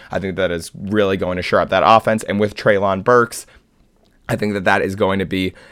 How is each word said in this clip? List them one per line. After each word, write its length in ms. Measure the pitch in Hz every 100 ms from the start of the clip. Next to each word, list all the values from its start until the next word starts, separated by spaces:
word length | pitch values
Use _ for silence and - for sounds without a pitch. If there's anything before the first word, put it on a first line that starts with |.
| -
I 80 | 95
think 160 | 95
that 160 | 90 90
is 220 | 85 82
really 420 | - 98 107 98 98
going 200 | 90 90
to 60 |
shore 180 | 87 101
up 80 | 82
that 160 | 95 82
offense. 380 | 113 113 110
And 160 | - 101
with 160 | 104 -
Treylon 480 | 120 98 98 95
Burks, 420 | 92 123 117 - - - _ _ _ _ _ _ -
I 60 |
think 200 | 120 104
that 100 | 101
that 180 | 95 101
is 140 | 92 98
going 240 | 95 98
to 60 | 87
be 260 | 95 92 - -